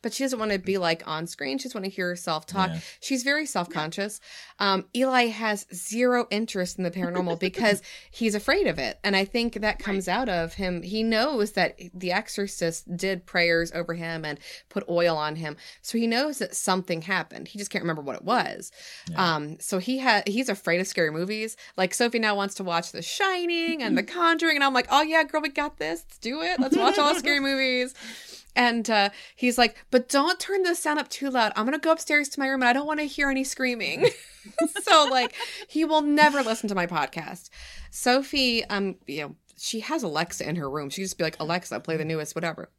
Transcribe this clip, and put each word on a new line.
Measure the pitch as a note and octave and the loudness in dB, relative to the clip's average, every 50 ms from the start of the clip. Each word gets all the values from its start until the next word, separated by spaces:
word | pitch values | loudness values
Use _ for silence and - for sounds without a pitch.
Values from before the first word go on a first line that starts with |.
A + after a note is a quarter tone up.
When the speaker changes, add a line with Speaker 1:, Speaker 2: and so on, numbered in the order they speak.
Speaker 1:
but | - A#3 - | -6 -6 -4
she | - C4+ | -2 -2
doesn't | C4+ B3+ A3+ | -2 -2 -2
wanna | A3 G#3+ G3+ | -2 -2 -2
be, | F#3+ F3+ F#3 G3 | -2 -2 -2 -2
like, | G3 F3 E3+ E3 E3 - | 0 2 2 0 0 -2
on | - D#3 D#3 E3 | -6 -6 -6 -6
screen. | E3+ - - C#3+ C3+ C4+ | -8 -8 -8 -6 -4 -4
She | C4+ - | -4 -6
just | B3+ - | -8 -8
wanna | A3 F#3 F#3+ | -8 -8 -8
hear | F#3+ - F#3 | -4 -4 -4
herself | F3+ F3+ F3 - F3+ D#3+ D#3 - | -4 -4 -6 -4 -2 -4 -4 -4
talk. | - F3+ G3 F#3+ F3+ | -4 0 0 0 0
Speaker 2:
Yeah. | D#3+ E3 - - - _ | 0 -6 -10 -12 -18 _
Speaker 1:
She's | - - C#4 B3+ A#3+ | -4 -2 -2 0 2
very | C#4 C#4+ D4+ D#4 | 2 0 0 0
self-conscious. | C#4 - G3+ F3 F3 - E3+ D3+ D#3+ E3 - G3 G#3 G#3 - - - - - - - - - | -2 -2 -2 -4 -2 -4 -4 -4 -4 -4 -4 -6 -6 -6 -12 -18 -18 -18 -18 -18 -20 -6 0
Um, | G#3 G3+ G3 F#3 F#3 _ _ | 2 2 2 2 0 _ _
Eli | A#3+ C4 C4 C4 B3+ A#3+ | 0 2 4 6 4 4
has | A#3 A3 G#3 A3+ A3 G#3 G3+ - _ - | 4 0 -2 -2 -2 -2 -2 -4 _ -14
zero | F3 - - G#3 A#3 B3 B3 B3 A#3+ A#3+ - | -12 -10 -6 0 2 2 4 4 2 2 0
interest | G#3 G#3 A3+ A3+ - G3 F3+ F3 - | -2 -2 -2 -2 -2 -2 -2 -2 -4
in | - F#3 | -4 -4
the | F3 | -4
paranormal | F3 F#3+ F3+ F3 F3 F3+ F3+ F3 E3 E3 | -2 -2 -4 -2 0 -2 0 0 -2 0
Speaker 2:
<laughs> | |
Speaker 1:
because | F#3 F#3 - - A#3+ G#3+ G#3 G3 - - - - - - | -2 -4 0 2 4 4 4 4 0 -12 -18 -18 -20 -20
he's | - - A#3 A3 G3+ | -8 -2 0 0 0
afraid | G#3 - - C#4 G4 G4 | 0 2 2 2 4 4
of | A#3 D#3 C#3+ | 2 0 0
it, | C3 A2 - - - | -2 -4 -4 -2 -2
and | G3+ G3+ | 2 2
I | F#3+ G3 | 2 2
think | G3 - A#3+ A#3 A#3 - | 2 0 -2 -2 -2 -4
that | G#3 G#3 G#3+ G#3 - | -2 -2 -2 -2 -2
comes | - G#3 G3 G3 F3+ | -4 -4 -2 -2 0
Speaker 3:
Right. | F#3 F3+ A3+ | 0 0 0
Speaker 1:
out | C4+ A#3+ | 0 0
of | F#3 E3+ E3 E3 - | 0 -2 -2 -4 -4
him. | - G3 F#3 F3+ F3 E3+ | -4 -4 -2 -2 -4 -6
He | F3+ G3+ A3 A3 | -4 -2 -2 0
knows | A3+ A3+ A3 A#3 D4 D4+ A#3 G#3 G#3+ - | 2 2 2 2 2 2 0 0 0 2
that | G3 F3 - - - F#3 F3 - | 0 0 0 0 -6 -18 -16 -14
The | F3+ F#3 F3+ F3 | -8 -4 -2 -2
Exorcist | G3 A3 - - - G3+ G3 - - F3 E3 E3 - - - F3 | -2 -2 -4 -4 -4 -4 -4 -4 -2 -2 -2 -2 -4 -10 -8 -6
did | E3+ F#3 F#3+ F#3+ F3+ - | -2 -2 -2 -2 -2 -6
prayers | - - F#3 E3+ E3+ E3 E3 E3+ E3 - | -2 2 2 4 4 4 2 2 0 -2
over | E3+ E3+ E3+ E3 | -6 -4 -4 -6
him | E3+ E3 E3 E3 D#3+ D#3+ | -6 -6 -6 -6 -6 -6
and | D3+ D3 D3+ - - - - _ _ | -6 -8 -8 -10 -18 -18 -18 _ _
put | - G3+ - | -8 -8 -4
oil | - E3+ E3+ F3 E3+ E3 | 0 2 4 4 4 4
on | D#3 D3+ D3+ D3+ | 2 0 -2 -4
him, | D#3+ E3 D3+ D3+ - - - - - | -4 -6 -8 -8 -10 -14 -20 -20 -16
so | _ - - | _ -4 -2
he | A3+ A#3 | 0 2
knows | A#3 A3+ A#3+ C#4+ D4+ C#4+ | 2 2 2 0 0 -2
that | - G#3+ - - | -4 -6 -6 -4
something | - - - F#3 F#3+ F#3 - F3 E3 | -4 0 2 2 2 2 -2 -4 -4
happened. | D#3+ F3 G3 F3+ D#3 - - - - - | -2 -2 -2 -2 -2 -4 -10 -14 -14 -12
He | - G#3 | -12 -10
just | G3+ - | -10 -4
can't | - G3 - | -4 -4 -2
remember | E3+ D#3+ D#3 | -2 -4 -4
what | C#3+ C#3 B2+ | -6 -8 -8
it | - - | -8 -2
was. | F3+ A#3 A#3+ F3+ - G1+ - - - _ - - - - - - - | 0 0 0 0 -2 -6 -10 -12 -16 _ -18 -20 -18 -18 -16 -12 -6
Speaker 2:
Yeah. | E3 D#3+ F#3 E3+ D#3+ | -2 2 2 2 2
Speaker 1:
Um, | D3+ D3 D3 D#3+ - | 0 -2 -6 -10 -10
so | - - G3+ F#3 | -6 -4 -4 -2
he | F3+ - C4 C4 | -2 -2 -2 0
ha-, | C4 C4 A3 G3+ - G#3 | 4 4 4 4 4 0
he's | G3 A#3 C4 B3+ | -2 0 0 -2
afraid | G3 - - - E3 F3+ | -2 -4 0 0 0 0
of | F#3+ | 0
scary | - - - E3+ D#3 | -2 0 0 0 0
movies. | D3+ D#3+ F3 F#3+ G#3+ G#3+ A3 A3 - _ - - - | 0 -2 -4 -4 -4 -6 -6 -8 -8 _ -18 -14 -2
Like, | - F#3 F3+ - | 0 0 0 2
Sophie | - A#3+ A#3+ A#3 A#3 | 2 0 2 2 2
now | A3 G#3+ G#3 | 2 2 2
wants | G3+ G3 G3 - | 2 0 -4 -4
to | - F#3+ | -6 -4
watch | F3+ E3+ E3 E3+ - | 0 0 0 -2 -2
The | - - | -10 -10
Shining | E3+ - - - G4+ F#4+ F#4 F4+ F4 E4+ E4+ E4+ E4 E4 E4 D#4 | -8 -8 -2 0 0 0 0 0 -2 -2 0 0 0 -2 -2 -2
and | B3 - - | 0 0 0
The | B3+ - | 0 0
Speaker 2:
<laughs> | - F4 F4+ | -2 -2 2
Speaker 1:
Conjuring, | E4+ E4 E4 D#4+ E4+ E4 D4+ | 4 4 4 4 2 2 2
and | C#4+ C#4+ | 4 2
I'm | C#4 C4 | 4 4
like, | B3+ B3 - | 2 2 4
"Oh | - C#4 | 4 4
yeah, | D#4 D#4 D#4+ D#4+ D#4 | 4 6 4 4 4
girl, | D4+ - D#4 | 4 0 -2
we | D4+ D#4 | -2 -2
got | - - D4 D4 - | -2 -2 -4 -4 -6
this. | - D4+ D#4 E4 E4 - | -6 -4 -4 -4 -6 -8
Let's | - - - | -16 -20 -12
do | - A3+ C4 D#4 | -8 -8 -6 -4
it. | E4 F4 F4+ B3+ | -2 -2 0 0
Let's | C4 C4+ D4 | 2 2 4
watch | F4+ G4 - G4 G4+ | 6 6 4 6 6
all | D4 D4 E4 | 4 4 4
the | F4+ | 2
scary | - D4 C#4+ C#4+ | 2 2 2 2
Speaker 2:
<laughs> | C4+ C4+ | 2 2
Speaker 1:
movies." | C#4 C4+ C4+ B3+ B3+ B3 B3 B3+ - - - A3+ A3+ - - - - - - - - | 2 2 2 2 2 0 0 -2 -6 -14 -16 -16 -16 -16 -16 -18 -18 -20 -20 -4 0
And, | - B3 A#3+ A#3 A#3 G#3+ A3 | 2 4 4 2 0 0 2
uh, | A3 G#3 G3 G3+ - - - - - | 4 4 4 2 0 -6 -20 -20 -8
he's | - - B3 A#3+ | 0 0 2 4
like, | - A#3+ A3+ - - - - | 4 4 4 2 -4 -8 2
"But | - B3 B3 - | 2 2 2 4
don't | - C#4 C#4 E4+ F#4 F4+ | 2 2 4 4 0 -2
turn | - - G4 G4 F#4 | -2 -2 0 2 2
the | F4 E4+ | 2 0
sound | E4+ - D#4 D4 D4+ | 0 0 -2 0 0
up | C#4 - | -2 -4
too | - - C#4 C#4 | -6 -6 -4 0
loud. | B3+ B3+ A3+ G#3+ - | 2 2 2 2 2
I'm | - G#3+ | 0 0
gonna | A#3+ D4 D#4 | 0 0 0
go | - D#4+ | 4 2
upstairs | D#4+ D#4+ - - D4+ D4 C#4+ C#4+ | 2 2 2 2 2 2 2 0
to | - - | -2 -2
my | C#4 | 0
room, | C4+ C4+ C4 | 0 2 4
and | B3+ A#3+ | 4 4
I | A#3+ | 4
don't | C4+ D4 | 4 2
wanna | D4 D#4 D4+ D4+ | -2 -2 -2 -2
hear | C#4+ - - D4 C#4 | -4 -2 0 0 0
any | C4+ C4 C4+ | 2 0 -2
screaming." | C4+ - - C4 B3+ B3 A3+ G3 C#3+ D3+ A#3 F4 A#4+ - | -4 -4 -2 -2 -2 -2 -2 -4 -4 0 4 4 2 2
<laughs> | - - - - - - G#3 - - E4 D#4 - G#4 - | 2 -16 -20 -20 -20 -20 -12 -4 -2 -2 -2 -2 -4 4
So, | A4+ F#4 D#4+ D4 C#4 | 6 8 8 8 6
like, | C4 B3+ B3 A#3 - - A#4 - - - G4+ | 4 2 2 0 -2 -8 -10 -8 -10 -12 -14
he | _ - D4+ D#4+ | _ -2 -2 0
will | D4+ D#4 D#4 | 4 4 2
never | D4 D4 D4 D4+ D4+ D4 C#4+ C#4+ | 4 4 6 6 6 6 6 4
listen | C4 A3 A3 - - G#3 | 0 0 0 -2 -2 -2
to | G3+ | 0
my | F#3+ F3 | 0 -2
podcast. | E3+ F3 D#3 C#3+ - - E3 D#3 - - - - - - - - - - - - - | 0 0 -2 -2 -2 -4 -10 -10 -10 -12 -14 -16 -20 -20 -20 -18 -16 -16 -16 -16 -14
Sophie, | - - - B3 B3 C4+ C#4 C#4 - C#4+ C4 B3 A#3 A3+ G#3+ | -10 -2 2 4 4 4 2 0 0 2 2 4 2 0 0
um, | - G#3 G3 G3+ F#3+ F#3 _ _ | -2 -2 -2 -2 -2 -4 _ _
you | - C#3+ D3+ | -8 -6 -6
know, | D3 C#3+ D3+ _ _ _ _ | -6 -8 -10 _ _ _ _
she | - - - - A3 | -10 -8 -6 -6 -6
has | G#3+ - D4+ E4 | -4 -4 -4 -2
Alexa | B3 F3 D3 D3+ E3+ F3 - - - | -2 -2 0 -2 -2 -2 -4 -8 -6
in | - F#3+ | -4 -4
her | F3 D3 C3+ | -4 -4 -4
room. | C3+ D3+ D3 C#3+ | -4 -6 -6 -6
She | - F#3+ | -6 -6
just | G3 F#3 - | -6 -8 -4
be | - F3 | -2 -2
like, | D#3+ D#3+ - | -4 -2 -4
"Alexa, | D#3 D#3 E3+ F3+ F3+ - A#2 G#2+ | -4 -2 -2 -4 -4 -6 -8 -8
play | - - D#3+ | -4 -4 -4
the | D#3 D#3 | -4 -2
newest | D#3 D#3+ D#3 D3+ D3+ - | -2 -4 -4 -6 -6 -6
whatever." | E3 E3+ E3+ D#3+ - - _ _ | -4 -4 -4 -6 -6 -14 _ _